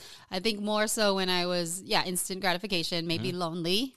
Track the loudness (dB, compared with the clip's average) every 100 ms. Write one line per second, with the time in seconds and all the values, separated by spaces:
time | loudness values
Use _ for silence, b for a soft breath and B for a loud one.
0 | B B B -4 -2 -2 0 0 2 2
1 | 2 4 2 2 2 0 -2 -4 0 0
2 | 2 -2 -4 -2 0 0 0 0 0 -2
3 | 0 -2 -2 -2 -2 -2 0 0 0